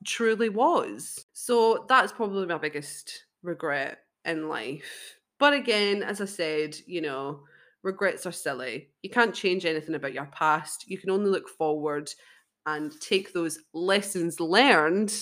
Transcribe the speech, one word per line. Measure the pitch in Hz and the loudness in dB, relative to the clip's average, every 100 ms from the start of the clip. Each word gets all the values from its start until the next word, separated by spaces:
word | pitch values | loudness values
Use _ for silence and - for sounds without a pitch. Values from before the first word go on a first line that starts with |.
truly | - - 226 220 226 | -8 0 2 2 2
was. | 202 294 285 - 107 - - - | 4 4 4 0 -8 -12 -14 -16
So | - - 233 226 220 - | -12 0 4 6 4 4
that's | 254 285 | 4 4
probably | - 214 196 | 0 -4 -2
my | 180 156 | -2 -2
biggest | 151 147 147 - - - _ _ | -2 -4 -10 -14 -14 -16 _ _
regret | 175 165 160 143 135 - _ _ | -8 -4 -2 -2 -4 -8 _ _
in | - 160 156 | -6 -4 -4
life. | 127 113 151 - - - - _ - | -6 -6 -10 -12 -16 -18 -20 _ 4
But | 285 | 4
again, | 285 240 208 202 202 | 4 2 2 2 0
as | - 202 | -2 -4
I | |
said, | 196 - 160 156 151 - - | -6 -4 -2 0 -2 -6 -8
you | 175 | -6
know, | 151 135 139 143 _ _ _ _ | -4 -4 -8 -10 _ _ _ _
regrets | 190 196 196 160 185 | -8 -2 -2 -2 -8
are | |
silly. | 165 151 127 127 120 - _ | -6 -6 -6 -6 -8 -10 _
You | 196 | -4
can't | 240 226 | 2 2
change | - 190 185 | 2 0 0
anything | 170 156 156 | 0 -2 -4
about | 151 139 | -6 -4
your | 131 143 | -8 -10
past. | - 156 156 160 - - | 0 2 2 -2 -12 -10
You | 190 | -8
can | 190 | -2
only | 196 202 | 0 2
look | 185 - | 0 -2
forward | - 156 151 151 147 151 - - _ _ _ 156 | -4 -2 0 -2 -4 -8 -14 -20 _ _ _ -6
and | 151 151 - | -6 -6 -10
take | - 190 196 | 0 0 0
those | 180 165 - _ | -4 -4 -4 _
lessons | 165 180 202 202 185 170 156 | -4 2 2 0 -2 -4 -2
learned | 165 196 277 175 151 190 208 - | 4 6 8 6 6 2 0 -4